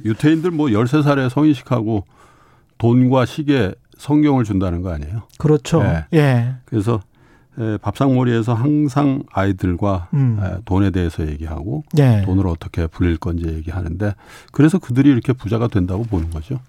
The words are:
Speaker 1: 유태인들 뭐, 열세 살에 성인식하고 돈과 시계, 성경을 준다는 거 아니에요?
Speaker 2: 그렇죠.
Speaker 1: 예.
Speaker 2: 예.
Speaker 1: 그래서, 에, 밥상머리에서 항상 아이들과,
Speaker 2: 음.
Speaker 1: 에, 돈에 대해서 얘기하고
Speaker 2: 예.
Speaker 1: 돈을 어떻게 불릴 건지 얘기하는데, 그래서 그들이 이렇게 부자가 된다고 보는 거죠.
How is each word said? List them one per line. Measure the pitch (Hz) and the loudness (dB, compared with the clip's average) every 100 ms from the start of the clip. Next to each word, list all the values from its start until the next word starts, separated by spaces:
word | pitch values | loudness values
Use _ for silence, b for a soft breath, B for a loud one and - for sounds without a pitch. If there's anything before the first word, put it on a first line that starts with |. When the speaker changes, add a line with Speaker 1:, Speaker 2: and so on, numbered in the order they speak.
Speaker 1:
유태인들 | 107 113 147 160 175 | -4 0 2 2 0
뭐, | 160 151 | 0 2
열세 | 104 123 151 | 2 2 2
살에 | 147 139 127 | 2 2 0
성인식하고 | 143 156 139 - 120 107 107 - b b b b b b - | 2 2 2 -2 -4 -2 -4 -6 b b b b b b -2
돈과 | 117 123 127 131 117 | 2 4 4 2 0
시계, | - 143 135 95 - _ - | -2 0 0 0 -4 _ -12
성경을 | - 147 147 135 | -2 2 4 2
준다는 | 107 95 95 85 | 0 0 0 -2
거 | 92 | -6
아니에요? | 80 73 110 - - | -6 -8 -10 -12 -2
Speaker 2:
그렇죠. | 151 151 - 160 | 2 2 2 0
Speaker 1:
예. | 107 82 - | 2 0 0
Speaker 2:
예. | 160 143 123 120 127 - | 2 4 2 0 -6 -4
Speaker 1:
그래서, | 113 104 110 - b b b b - | -2 0 -2 -6 b b b b -6
에, | 110 104 | -4 -4
밥상머리에서 | 104 - 139 127 123 117 110 | -4 0 2 2 2 0 0
항상 | 113 139 147 147 143 143 135 - | 0 0 0 0 0 0 -2 -4
아이들과, | - 98 95 92 87 101 95 87 | -2 -2 0 -2 0 -2 -4 -2
Speaker 2:
음. | 139 131 107 | 0 0 0
Speaker 1:
에, | 95 90 | -2 -6
돈에 | - 95 98 | -2 0 0
대해서 | 90 85 - 78 | 0 -2 -4 -6
얘기하고 | 73 78 78 101 151 - 151 | -6 -8 -8 -8 -8 -2 2
Speaker 2:
예. | 135 107 | 4 2
Speaker 1:
돈을 | 92 95 92 | 2 0 0
어떻게 | 85 - - 82 | -4 -6 -6 -4
불릴 | - 90 82 | -2 -2 -2
건지 | 92 85 82 | -4 -4 -6
얘기하는데, | 80 82 92 82 87 104 - B B B | -6 -8 -8 -6 -4 -6 -6 B B B
그래서 | - 156 190 | 2 4 2
그들이 | - 123 139 | -2 2 4
이렇게 | 120 - | 4 0
부자가 | 123 95 113 117 | -4 -2 -2 0
된다고 | 104 90 92 | 0 0 -2
보는 | 113 92 82 | -2 -2 -2
거죠. | 80 - 127 | -6 -8 -10